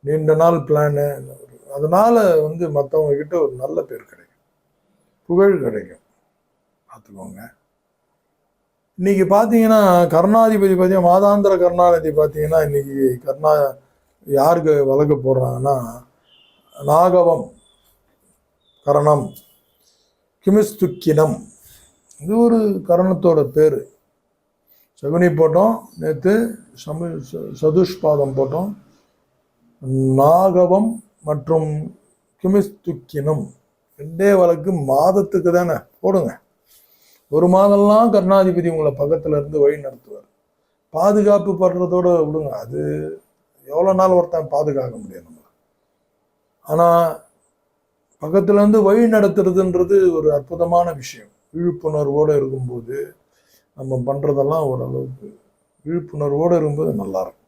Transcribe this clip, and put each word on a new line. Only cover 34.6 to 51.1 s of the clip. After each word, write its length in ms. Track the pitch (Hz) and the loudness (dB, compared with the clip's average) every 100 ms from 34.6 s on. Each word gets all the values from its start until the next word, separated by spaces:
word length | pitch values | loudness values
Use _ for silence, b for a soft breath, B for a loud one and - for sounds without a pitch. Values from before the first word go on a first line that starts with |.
| 160 | -2
மாதத்துக்கு 800 | 180 135 135 165 190 196 190 175 | -4 0 2 2 2 0 0 0
தானே, 240 | 175 175 156 - _ | 0 0 -4 -8 _
போடுங்க. 400 | 185 190 143 - _ _ _ b b b b b _ | -2 -2 -2 -8 _ _ _ b b b b b _
ஒரு 200 | 147 175 | 0 2
மாதம்லாம் 640 | 185 202 202 202 208 233 | 4 4 4 4 4 4
கருணாதிபதி 540 | 214 180 196 185 170 170 | 2 2 2 2 0 -2
உங்களை 240 | 160 151 | -2 -4
பக்கத்துல 440 | 139 143 165 160 151 | -2 -2 -2 -2 -4
இருந்து 200 | 143 151 | -2 0
வழி 180 | 139 151 | 0 0
நடத்துவார். 520 | 139 120 _ 104 _ _ _ _ _ _ _ | -8 -16 _ -20 _ _ _ _ _ _ _
பாதுகாப்பு 600 | 156 185 208 208 202 196 | 0 2 4 4 2 2
படுறதோட 560 | 170 185 180 180 180 180 175 151 | 0 0 0 -2 0 2 2 0
விடுங்க, 220 | 156 147 | -4 -6
அது 320 | - 117 143 147 151 156 - _ _ _ _ | -10 -10 -8 -6 -6 -8 -14 _ _ _ _
எவ்வளவு 300 | 131 147 190 | -8 -2 0
நாள் 220 | 185 185 180 | 2 2 2
ஒருத்தன் 300 | 170 165 147 | 0 -4 -4
பாதுகாக்க 480 | 143 151 135 127 - | -4 -2 -4 -6 -10
முடியும் 280 | 95 90 | -18 -20
நம்மள? 220 | - - _ _ _ _ _ _ _ _ _ _ _ _ | -20 -20 _ _ _ _ _ _ _ _ _ _ _ _
ஆனா, 280 | - 156 170 170 165 156 _ _ _ _ _ _ _ _ _ _ | -6 0 2 4 0 -4 _ _ _ _ _ _ _ _ _ _
பக்கத்துல 340 | 151 185 180 | -4 -2 2
இருந்து 280 | 202 208 220 | 2 4 4
வழி 220 | 196 214 233 | 4 4 2
நடத்துறதுன்றது 1040 | 220 202 170 185 180 190 175 180 202 185 | 2 0 0 0 0 -2 -2 0 2 2
ஒரு 200 | 165 151 | 0 0
அற்புதமான 600 | 143 139 170 170 175 175 | -2 -6 -6 -2 0 -2
விஷயம். 400 | 151 127 | -6 -14